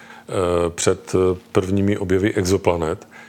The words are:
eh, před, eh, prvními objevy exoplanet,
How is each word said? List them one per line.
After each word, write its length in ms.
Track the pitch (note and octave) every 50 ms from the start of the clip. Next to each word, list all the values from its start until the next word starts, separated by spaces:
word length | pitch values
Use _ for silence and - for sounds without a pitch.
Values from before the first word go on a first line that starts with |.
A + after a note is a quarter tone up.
| - - - - - -
eh, 40 | - G#2 F2+ F2 F2 F2 E2+ E2+
před, 460 | E2 - - F#2+ F#2 - - - -
eh, 220 | F#2+ F#2 F#2 F2+ F2+ - -
prvními 460 | - G#2 F#2 F#2 G2+ G2 G2 G2+ G#2
objevy 360 | G2+ G2+ F2 F#2+ F#2 F#2+ G#2+ -
exoplanet, 720 | G#2 F#2 F2 G2 F#2 - F2 F2 E2+ D#2+ D#2 F#2 - - - - - -